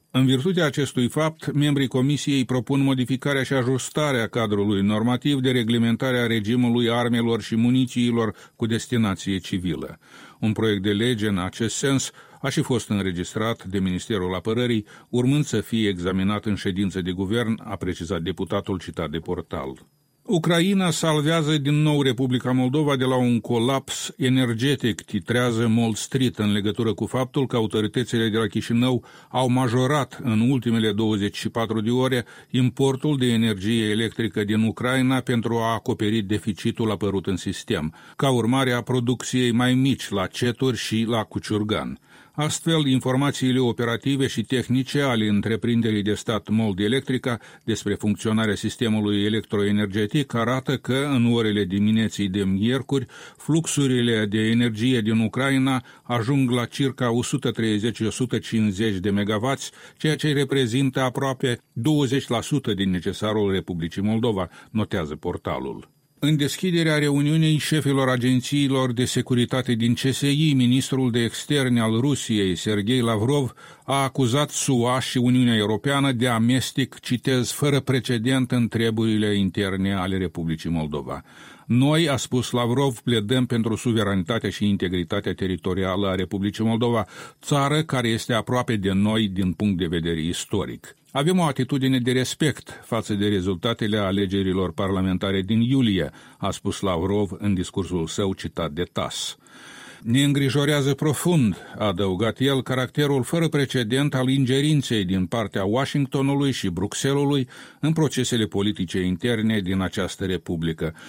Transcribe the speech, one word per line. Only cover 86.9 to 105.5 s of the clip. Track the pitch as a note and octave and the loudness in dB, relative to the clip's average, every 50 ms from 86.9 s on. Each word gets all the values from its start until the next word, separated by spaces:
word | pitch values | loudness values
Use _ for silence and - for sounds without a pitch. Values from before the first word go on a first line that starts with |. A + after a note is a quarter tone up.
| A#2 A2+ G2 - - - - - - _ | 0 0 -2 -4 -8 -16 -18 -20 -20 _
țară | - - D3 C#3+ C#3 C#3 D3 D#3 D#3 | -4 0 0 2 2 2 2 0 0
care | D#3 C#3 B2+ A#2+ A2+ | 0 -2 -2 0 0
este | A2+ G#2+ - - B2 | 0 -2 -2 -2 -2
aproape | G#2+ - - B2 B2 B2 - A2+ | -2 0 0 -2 -2 0 0 -2
de | G#2 F#2+ G2 | 0 0 0
noi | F#2+ F#2+ G#2 G#2+ A2 A2+ A2 G2 | 0 2 2 2 2 2 0 0
din | F#2 G2 G2 F#2 | -2 -2 -2 -2
punct | E2 - G#2+ G#2 F#2+ E2 | 0 0 0 0 0 0
de | F#2 D#2+ | 0 -2
vedere | F2 E2+ D#2+ E2+ E2 D#2+ | -2 -2 -2 -2 -2 -2
istoric.” | D#2 E2+ F2 - - - - G2 B1+ A#1+ A#1+ - - - - _ _ _ | -2 -4 -4 -6 -6 -4 -4 -4 -4 -4 -8 -12 -16 -20 -20 _ _ _
„Avem | - C3+ D3 F3 F#3 F#3 | -4 -2 0 2 2 2
o | E3+ | 2
atitudine | D3+ C3 - B2+ - D3 C3+ C3+ C3 C3 B2+ | 2 0 -2 -2 -2 0 0 2 2 2 2
de | A#2 B2+ | 2 0
respect | B2 B2+ B2+ - - - E3 C#3 - - - - - - - | 0 0 0 -2 -2 0 0 0 0 -2 -8 -18 -18 -16 -10
față | - A#2+ A2+ G#2+ - G#2+ | -6 -4 -4 -2 -2 -2
de | G2 G2+ G#2 | -2 0 0
rezultatele | G#2 F#2+ F2+ G2 F#2+ E2 - A#2+ A2+ - A#2 G#2 G#2+ G#2+ | 0 0 0 -2 -2 -2 -2 -2 -2 -2 -2 -2 0 0
alegerilor | G2+ F#2+ G2 G2+ G2+ F#2 G2+ G2 F#2+ F#2+ F#2 F#2+ F#2 F2 | 0 0 0 0 0 0 0 0 0 0 0 0 -2 -2
parlamentare | D#2+ - G2+ G2 G2 F#2+ F#2 F#2+ F#2 F#2 G#2 G2 G2 F#2+ | -2 -2 -2 -2 0 0 0 0 0 0 -2 -2 -2 -2
din | F#2 F#2+ A2 A2+ | 0 0 2 2
iulie”, | A#2 B2 C3+ C3+ B2 G#2+ G2 F2+ D2+ C2+ - - - - - - | 2 2 2 2 2 2 2 0 -2 -4 -8 -14 -20 -20 -12 -8
a | G2+ G2 | -6 -6
spus | F2+ - - G2+ F2+ - | -6 -6 -6 -6 -6 -4
Lavrov | G2+ F#2+ F2 E2 D#2+ F#2+ G2+ G#2+ G#2 E2+ F#2 - | -2 -2 -2 -2 -2 0 0 0 -2 -2 -4 -4
în | G2+ G2+ G2 | -2 0 0
discursul | F2+ F2 - - G2 F2+ E2+ F2+ E2+ D#2+ D#2+ | 0 -2 -4 -4 -6 -4 -2 -2 -4 -4 -4
său | - - G#2 G2 F#2 | -4 -2 -2 -2 -2
citat | - - E2 - - E2+ D2+ | -4 -8 -8 -6 -6 -6 -4
de | D2 E2 F2 | -4 -6 -6
tas. | - - A2 D2+ - - - - - - - _ - - - - - - - - - - - - | -6 -4 -6 -6 -6 -6 -8 -8 -10 -10 -14 _ -20 -20 -20 -20 -20 -20 -20 -20 -20 -20 -10 -4
„Ne | A2+ A#2 C#3 C#3+ | 0 2 2 4
îngrijorează | C#3+ C#3 C#3 C#3 C3 C3+ D3 C#3+ D3 D3+ C#3+ C3 C#3 C3+ | 2 2 2 2 2 2 2 2 2 2 2 2 0 0
profund”, | - D3+ D#3 C#3 - - E3+ F3+ D#3 A#2+ G2+ E2+ - - - - - | 0 0 0 0 0 2 2 4 4 4 2 0 -2 -6 -14 -8 -4
a | A2 | -2
adăugat | G#2 F2+ F#2 G2+ F#2+ F#2 F2+ A2+ A2+ - - | -2 -2 0 0 0 0 0 0 -2 -2 0
el, | C3 C#3 C#3 C3+ | 0 0 0 0
„caracterul | - - C3 B2+ B2+ - - D3+ D3 C#3 C#3+ C3 A#2+ | -2 -2 -2 -2 -2 -2 -2 0 0 2 2 0 -2
fără | - E3 E3+ E3 D3+ | 0 0 0 0 0
precedent | - C#3+ C3+ B2+ - C3 A#2 G#2 B2+ C3+ C#3+ D3 - | 0 0 0 0 0 -2 -2 0 0 0 0 0 0
al | C3 B2+ B2+ | 0 0 2
ingerinței | C3+ C#3 C3 A#2+ C3 C#3 C#3+ D3+ D#3 C#3+ - - A#2+ G#2+ G2 | 2 2 2 2 2 2 2 2 2 2 0 0 0 0 0
din | F2 F#2+ F#2+ F#2 | 0 0 0 0
partea | - - A#2 G#2+ - | 0 -2 -2 -4 -2